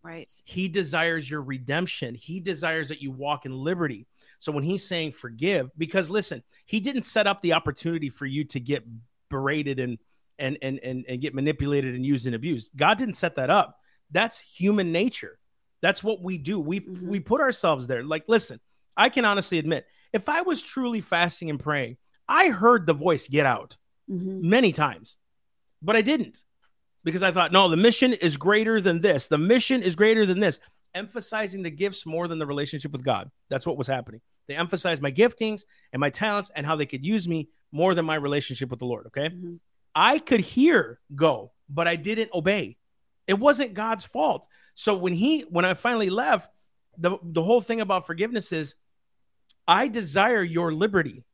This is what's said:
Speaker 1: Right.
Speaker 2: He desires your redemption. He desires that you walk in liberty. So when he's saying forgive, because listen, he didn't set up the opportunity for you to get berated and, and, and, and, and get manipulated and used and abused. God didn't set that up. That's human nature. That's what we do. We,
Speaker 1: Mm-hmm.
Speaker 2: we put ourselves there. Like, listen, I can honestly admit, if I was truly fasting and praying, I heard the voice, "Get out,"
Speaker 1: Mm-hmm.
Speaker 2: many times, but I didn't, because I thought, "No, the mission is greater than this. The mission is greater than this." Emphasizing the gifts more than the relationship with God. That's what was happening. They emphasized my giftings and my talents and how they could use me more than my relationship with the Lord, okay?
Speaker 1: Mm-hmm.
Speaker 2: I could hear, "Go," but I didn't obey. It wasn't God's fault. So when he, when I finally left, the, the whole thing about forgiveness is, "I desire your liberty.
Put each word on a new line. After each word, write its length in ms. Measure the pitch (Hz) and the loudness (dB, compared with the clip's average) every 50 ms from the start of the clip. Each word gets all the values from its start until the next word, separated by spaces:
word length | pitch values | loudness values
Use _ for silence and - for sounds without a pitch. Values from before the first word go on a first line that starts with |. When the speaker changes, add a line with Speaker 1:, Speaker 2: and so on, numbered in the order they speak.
Speaker 1:
Right. 280 | _ 170 165 165 139 _ - _ _ | _ -16 -16 -16 -16 _ -20 _ _
Speaker 2:
He 240 | - - 180 185 190 | -10 -6 -4 -4 -2
desires 600 | 160 202 180 143 143 165 165 170 165 165 147 131 | -2 -4 -4 -2 -2 0 0 0 -2 -4 -6 -8
your 120 | 151 151 | -8 -8
redemption. 720 | 139 131 135 131 127 117 139 160 180 175 - - 143 120 120 | -8 -8 -10 -10 -6 -4 -2 -2 -2 -4 -6 -8 -8 -10 -10
He 260 | 123 - - 165 190 | -14 -14 -12 -12 -8
desires 480 | 170 190 180 143 160 160 160 160 156 135 | -6 -6 -6 -4 -4 -2 -2 -2 -4 -6
that 140 | 156 135 | -8 -10
you 80 | 143 139 | -10 -12
walk 340 | 131 131 139 143 147 139 - | -10 -8 -4 -4 -4 -4 -6
in 80 | 135 | -10
liberty. 540 | 131 131 135 160 185 175 170 147 120 101 110 _ _ _ _ _ _ _ | -10 -6 -4 -4 -2 -2 -2 -4 -4 -8 -14 _ _ _ _ _ _ _
So 120 | - - | -8 -4
when 140 | 151 147 139 | -4 -2 -2
he's 220 | 160 190 196 - | -2 -4 -4 -4
saying 260 | - 185 170 160 151 | -6 -4 -4 -4 -6
forgive, 580 | 131 - - 123 117 113 143 185 202 160 127 131 _ | -8 -10 -16 -16 -8 -4 -2 0 0 0 -2 -4 _
because 320 | 151 165 156 - 190 180 151 | -8 -8 -2 -2 -2 -2 0
listen, 340 | 185 214 190 - - 120 _ _ _ _ _ | -2 -2 -2 -2 -8 -10 _ _ _ _ _
he 160 | _ - 220 | _ -4 -2
didn't 220 | 190 269 277 254 | -2 -2 -4 -4
set 240 | - - - 220 208 | -4 0 0 2 2
up 160 | 202 196 196 | 2 0 0
the 100 | - 170 | 0 0
opportunity 560 | 165 165 - 156 139 - - 165 170 165 151 135 | 0 2 0 -2 -8 -4 -6 -4 -4 -4 -6 -8
for 160 | - - 143 | -8 -8 -8
you 200 | 135 135 147 151 | -6 -4 -4 -4
to 160 | 139 - 143 | -4 -6 -8
get 240 | 120 117 143 127 110 117 117 113 117 _ _ _ _ _ | -4 -4 -4 -4 -6 -12 -18 -20 -20 _ _ _ _ _
berated 500 | 147 135 135 139 147 156 147 139 135 131 | -6 -4 -2 -2 -2 -2 -2 -4 -4 -4
and, 200 | 127 123 120 110 _ _ _ _ _ _ _ - | -4 -4 -6 -8 _ _ _ _ _ _ _ -6
and, 180 | 143 131 143 - | -4 -4 -4 -4
and, 160 | - 135 135 139 | -6 -6 -6 -6
and, 220 | - 127 131 127 123 | -8 -8 -8 -8 -8
and 140 | - 127 123 | -8 -8 -6
get 140 | 135 147 127 | -6 -6 -4
manipulated 600 | 135 135 151 151 143 143 143 143 143 135 131 123 | -2 -2 -2 0 -2 -2 0 0 0 0 -2 -4
and 120 | 127 127 | -4 0
used 180 | 139 143 127 113 | 0 0 0 0
and 100 | 127 120 | -4 -4
abused. 380 | 113 120 175 160 117 110 - _ | -4 -2 -4 -4 -4 -6 -12 _
God 200 | 131 147 165 220 | 2 4 4 4
didn't 200 | 202 262 226 185 | 4 0 -4 -4
set 180 | - - 170 - | -4 -4 -4 -2
that 140 | - 131 127 | -2 2 4
up. 280 | 180 208 170 - - _ _ _ _ _ _ _ | 4 4 4 2 -4 _ _ _ _ _ _ _
That's 280 | 147 175 220 226 - - | 0 0 0 0 -4 -12
human 500 | - _ - - 180 196 208 208 185 175 | -18 _ -8 0 2 2 2 2 2 0
nature. 480 | 165 170 202 254 - - - 87 - _ _ _ _ _ _ _ _ _ | 0 0 0 0 -2 -6 -14 -14 -18 _ _ _ _ _ _ _ _ _
That's 200 | - 170 196 - | 0 0 0 0
what 200 | - 214 220 190 | -2 -4 -4 -4
we 160 | 175 185 190 165 | -4 -6 -6 -6
do. 200 | 135 147 208 196 | -4 -4 -4 -2
We, 220 | 151 151 180 202 | -2 -2 -4 -4
Speaker 1:
Mm-hmm. 260 | - - 185 180 180 180 | -6 -8 -12 -10 -6 -4
Speaker 2:
we 120 | 202 196 | -4 -4
put 220 | - - 220 294 | -2 0 0 2
ourselves 440 | 302 262 233 - - 175 156 131 123 | 2 0 0 0 0 0 0 0 -2
there. 160 | 120 131 117 | -4 -4 -4
Like, 220 | 123 147 156 160 - | -4 -4 -6 -6 0
listen, 320 | - 226 220 - - 127 117 _ _ _ _ _ _ _ | 2 2 2 2 0 -8 -16 _ _ _ _ _ _ _
I 140 | - 208 254 | 2 2 4
can 160 | - 269 240 | 4 2 2
honestly 320 | 214 202 202 180 - 185 165 | 2 2 2 0 0 -2 -2
admit, 260 | 147 156 160 135 - _ _ _ _ _ - | 0 0 -2 -2 -4 _ _ _ _ _ -4
if 160 | 220 - - | -4 -2 0
I 100 | 302 330 | -2 0
was 220 | 359 370 320 - | 0 0 -2 -4
truly 400 | - - - 262 262 240 233 220 | -4 -8 -6 -4 -4 -2 -2 -4
fasting 480 | 170 - - 165 175 175 - - 175 160 | -4 -2 2 2 2 2 0 -6 -6 -6
and 100 | 151 135 | -6 -4
praying, 380 | - 147 151 143 131 110 131 _ _ _ _ _ _ | -2 -2 -2 -2 -2 -6 -8 _ _ _ _ _ _
I 220 | - 262 320 381 359 | 0 4 4 6 4
heard 380 | 233 180 196 233 240 220 170 | 4 4 6 6 6 6 4
the 60 | 151 160 | 2 0
voice, 340 | 139 151 180 165 131 - - | 2 2 2 2 2 0 0
"Get 160 | 135 151 147 | 2 2 4
out," 300 | 135 120 101 - - - _ _ _ _ _ _ - | 4 2 0 -4 -12 -20 _ _ _ _ _ _ -8
Speaker 1:
Mm-hmm. 380 | 196 175 180 185 190 190 175 165 | -8 -6 -6 -6 -6 -2 2 4
Speaker 2:
many 240 | 208 247 262 190 | 4 6 6 4
times, 440 | - - 151 139 113 - - - - _ _ _ _ _ _ _ _ _ _ _ _ _ | 4 2 0 0 0 -6 -16 -20 -20 _ _ _ _ _ _ _ _ _ _ _ _ _
but 160 | - 165 214 | -2 2 2
I 60 | 226 | 2
didn't, 400 | 214 240 302 277 214 - - - _ _ _ _ _ _ _ _ _ _ _ _ _ | 4 4 2 0 0 -4 -8 -20 _ _ _ _ _ _ _ _ _ _ _ _ _
because 180 | 165 160 180 | -4 -2 2
I 80 | 190 185 | 0 2
thought, 200 | 165 185 170 151 | 2 2 2 6
"No, 160 | 175 190 196 180 | 6 6 6 6
the 80 | 160 165 | 6 6
mission 340 | 202 240 226 - 269 254 | 6 6 6 6 4 2
is 240 | 240 - 180 170 143 | 2 2 0 0 0
greater 420 | 143 143 180 208 214 220 220 226 220 | 2 2 4 4 4 4 4 2 2
than 200 | 180 190 170 170 | 4 2 2 4
this. 280 | 170 208 165 135 - - | 4 2 2 2 2 0
The 100 | 156 147 | 0 2
mission 440 | 156 185 233 254 226 - 269 254 | 4 4 4 4 4 2 0 2
is 120 | 185 185 165 | 2 0 2
greater 320 | 160 208 220 220 220 214 | 4 4 6 6 4 4
than 140 | 185 185 180 | 2 2 2
this." 200 | 208 180 147 - _ _ _ _ _ _ _ | 2 0 0 -2 _ _ _ _ _ _ _
Emphasizing 680 | 175 202 - - 240 - - - 214 214 196 180 196 | -10 -10 -10 -12 -12 -12 -6 -6 -6 -6 -6 -6 -8
the 80 | 185 170 | -8 -8
gifts 340 | 151 143 190 202 190 - - | -4 -4 -4 -4 -4 -6 -10
more 240 | 165 160 165 175 175 | -6 -4 -4 -4 -4
than 100 | 170 160 | -4 -4
the 80 | 156 | -4
relationship 440 | 139 143 143 147 143 - 147 - 147 | -4 -2 -4 -4 -4 -6 -8 -8 -8
with 120 | 147 131 127 | -8 -4 -2
God. 260 | 135 120 98 92 - _ _ _ _ | 0 -2 -2 -2 -8 _ _ _ _
That's 160 | 135 135 - | -4 -2 -2
what 140 | 170 147 143 | -2 -4 -4
was 80 | 131 | -2
happening. 340 | - 135 127 120 - 107 117 _ _ _ _ _ - | -2 -2 -4 -4 -10 -18 -20 _ _ _ _ _ -10
They 80 | 139 | -4
emphasized 440 | 151 170 170 - 175 - 180 165 143 | -4 -2 -2 -2 -2 0 -2 -2 0
my 120 | 139 143 | -2 -4
giftings 500 | 131 143 220 240 240 - 226 220 214 202 - _ _ _ _ _ | 2 4 4 4 4 0 -4 -4 -4 -8 -12 _ _ _ _ _
and 80 | - 131 | -4 0
my 100 | 143 147 | 0 0
talents 400 | 135 - 202 220 208 208 196 - - | 0 0 -2 -2 -2 -2 -4 -6 -8
and 100 | 151 143 | -8 -4
how 80 | 147 160 | -2 -2
they 80 | 151 147 | -2 -2
could 220 | - - 127 135 | -4 -4 -6 -2
use 200 | 170 220 214 170 175 | -2 -2 0 0 -2
me 200 | 170 160 147 _ _ _ _ _ | -2 -4 -4 _ _ _ _ _
more 220 | - 147 170 190 180 | -2 0 2 2 2
than 100 | 170 165 | 2 0
my 120 | 160 156 | 0 -2
relationship 520 | 156 143 143 143 147 139 - 131 - 135 123 | -2 -2 -2 -2 -2 -2 -4 -6 -8 -6 -8
with 100 | 127 120 | -8 -8
the 60 | 127 | -6
Lord, 200 | 123 120 104 - | -6 -6 -6 -8
okay? 220 | 117 _ 139 143 160 | -10 _ -6 -6 -4
Speaker 1:
Mm-hmm. 240 | 180 180 180 175 175 170 _ _ _ _ _ _ _ | -6 -8 -12 -12 -14 -14 _ _ _ _ _ _ _
Speaker 2:
I 240 | 156 180 226 277 311 | 4 4 4 4 2
could 220 | - - 262 226 | 2 2 2 2
hear, 580 | 185 - - 240 269 330 330 220 - - 120 _ _ _ 143 | 2 0 2 4 6 6 6 6 4 2 -6 _ _ _ -2
"Go," 380 | 139 156 160 135 110 - 127 _ _ _ _ | 2 2 2 2 0 -6 -14 _ _ _ _
but 180 | 143 151 170 170 | -4 -2 0 0
I 80 | 170 | 0
didn't 360 | 165 147 196 220 220 220 214 196 | -2 -2 -4 -2 -2 -2 -2 -4
obey. 420 | 180 156 185 202 208 143 98 117 _ _ _ _ _ _ _ _ _ _ - | -2 0 0 0 0 -2 -6 -10 _ _ _ _ _ _ _ _ _ _ -2
It 100 | 190 202 | 0 4
wasn't 340 | 233 294 285 - 285 240 196 | 4 4 4 4 0 -4 -4
God's 300 | 185 214 226 226 196 - | -6 -4 -4 -4 -4 -6
fault. 420 | - - 240 311 294 190 135 _ _ _ _ _ _ _ | -10 -4 0 0 0 0 -2 _ _ _ _ _ _ _
So 220 | - - 214 208 | -4 0 0 0
when 160 | 190 180 185 | 2 0 0
he, 300 | 180 170 208 277 320 302 | 2 2 4 2 2 2
when 220 | - - 170 175 175 | -2 -2 0 2 2
I 100 | 185 185 | 2 2
finally 360 | - - 233 247 226 214 185 | 0 0 0 0 2 0 0
left, 400 | 185 220 269 294 254 190 - - _ _ _ _ _ _ _ _ _ - | 0 0 2 2 2 0 0 -8 _ _ _ _ _ _ _ _ _ -2
the, 200 | 165 175 190 - | -2 0 0 -2
the 200 | - 170 160 165 | -8 -4 -2 0
whole 180 | 160 190 233 247 | 2 4 4 2
thing 200 | 196 - 233 226 | 4 0 -2 -2
about 260 | 214 190 196 185 175 | 0 0 0 -2 -2
forgiveness 440 | - 165 165 202 226 240 220 196 - | -4 -4 -4 -2 -2 -2 -6 -4 -4
is, 220 | 180 160 151 139 - _ _ _ _ _ _ _ _ _ _ _ _ _ _ _ - _ _ - | -4 -4 -4 -6 -10 _ _ _ _ _ _ _ _ _ _ _ _ _ _ _ -20 _ _ 4
"I 180 | 170 190 254 277 | 4 4 4 0
desire 540 | 214 233 208 156 139 190 196 233 247 214 | -2 -4 -6 -2 2 2 4 4 4 2
your 300 | 185 170 160 165 175 165 | 0 0 0 0 0 0
liberty. 520 | 156 156 190 214 196 185 160 135 90 - - _ | 0 0 0 2 2 0 0 0 -6 -14 -20 _